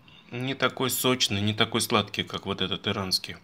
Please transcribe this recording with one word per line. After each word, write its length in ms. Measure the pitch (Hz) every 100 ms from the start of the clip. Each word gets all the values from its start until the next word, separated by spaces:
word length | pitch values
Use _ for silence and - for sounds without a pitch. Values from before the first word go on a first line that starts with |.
| - - -
не 200 | 120 131
такой 360 | 135 127 - 131
сочный, 500 | - 127 127 - 101
не 140 | 104
такой 260 | 110 110 113
сладкий, 440 | - 113 101 -
как 220 | - 98 98
вот 140 | 95
этот 260 | 92 90 110
иранский. 480 | 101 95 - - 85